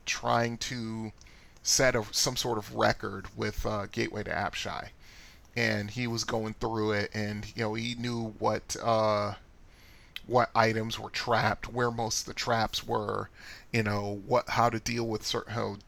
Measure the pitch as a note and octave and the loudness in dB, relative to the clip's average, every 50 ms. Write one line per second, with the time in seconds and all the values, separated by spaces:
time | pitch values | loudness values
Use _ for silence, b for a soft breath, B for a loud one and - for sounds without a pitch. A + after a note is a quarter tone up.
0 | - - - - - A#2+ A#2+ A#2 A#2 A#2 A#2 A2+ - - C3 A#2+ A2+ A2 A2 A2+ | -6 -4 -4 -2 2 2 4 4 4 2 -2 -4 -6 -6 -6 -6 -6 -6 -6 -6
1 | A2 G#2+ - - B B B B B B B B B - - - C3+ B2+ B2 A#2 | -8 -8 -10 -14 B B B B B B B B B 2 4 6 6 6 4 2
2 | G#2+ - - - - C#3 B2+ - - B2 A2 G#2+ G2+ A2 A2 G#2 A2 G#2+ A2+ - | 0 0 0 0 0 0 0 -2 0 0 0 -2 -2 -4 0 2 2 2 2 0
3 | G#2+ G2+ G2 G2 F#2+ - - G#2+ G#2+ G#2 G#2+ - - A2 G#2+ G2+ G2 G2+ - A#2 | -4 -8 -6 -8 -10 -10 -6 -4 -4 -4 -2 -2 -2 -2 -2 -4 -4 -4 -2 -2
4 | A2+ - - G#2 G2 F#2 D#2+ E2+ - E2 - - - - - - - - - B | -2 -2 -2 -6 -6 -4 -2 -2 -2 -2 -2 -4 -6 -6 -6 -6 -8 -10 -14 B
5 | B B B B B B B B B B - A#2+ A#2 A2 G#2+ G#2 G2+ G#2 G#2 B2 | B B B B B B B B B B -2 0 2 2 2 0 -2 -4 -4 -4
6 | B2 A#2 A#2 A2 - - A#2 A2+ A2 A2 G#2+ - A#2+ A2+ A2+ G#2+ G#2+ G#2+ G#2+ G#2 | -2 -2 -2 -2 -2 -2 -2 -2 -2 -2 -4 -4 -2 -2 0 2 2 2 2 2
7 | G#2 - - G#2+ G#2 G#2 G#2 G#2 G#2 G#2 - A#2 A2+ G#2+ A2 A2+ A2+ A#2+ A#2+ A#2+ | 0 -2 -2 -2 -2 -2 -4 -6 -8 -8 -4 -2 -2 -2 -2 -2 -4 -4 -4 -4
8 | A#2+ A#2+ A#2+ A#2 A2+ A2 G#2+ G#2+ G#2+ A2 G#2+ G#2 - - - - - A#2 A2+ A2 | -4 -4 -2 -2 -4 -4 -4 -2 0 0 0 0 -2 -6 -6 -2 2 2 4 4
9 | A2 G#2+ G#2 G#2 G2+ G2+ G2 - - - - - B B B B B B B B | 4 4 4 2 2 0 -4 -8 -12 -20 -20 -20 B B B B B B B B
10 | B B B B - A2+ A#2 B2 A#2 - - A2+ A2+ A2+ A2 A2 A2 A2+ A2 A2 | B B B B -4 2 4 4 6 6 6 4 4 6 4 2 -2 -4 -6 -6
11 | G#2+ G#2+ - - - A#2+ A2+ G#2+ G#2 A2 G#2 - - A2+ A2+ B2 A#2+ A#2+ A#2 A#2 | -8 -8 -6 -4 0 2 4 4 4 2 0 0 -4 -6 0 2 2 2 2 0
12 | A2+ A2+ - - - - - - - B2 A#2 A2+ G#2+ G#2 - - A#2+ A#2 A#2 A2 | -2 -2 -2 -4 -4 -6 -6 -4 0 2 2 2 2 0 -2 -4 -4 -2 -2 -2
13 | G#2 G#2 G#2 G2+ G2+ - B B B B B B B B - A2+ G#2+ G#2 G#2 G#2 | 0 0 -2 -2 -4 -6 B B B B B B B B 0 2 2 2 0 0
14 | G#2 G#2 G#2 G2+ F#2+ A2+ A#2+ A#2+ - - - A#2+ A#2 A#2 A2+ A2 - - A#2 A#2 | -2 -2 -4 -4 0 4 4 4 4 4 4 4 6 6 4 2 -2 -2 -2 -2
15 | A#2 A2+ A2 G#2+ - - - A#2 - - A2 A#2 G#2+ G#2 G2+ G2+ - | 0 0 -2 -2 -2 -2 -2 -2 -4 -4 -4 -2 -2 -4 -4 -8 -8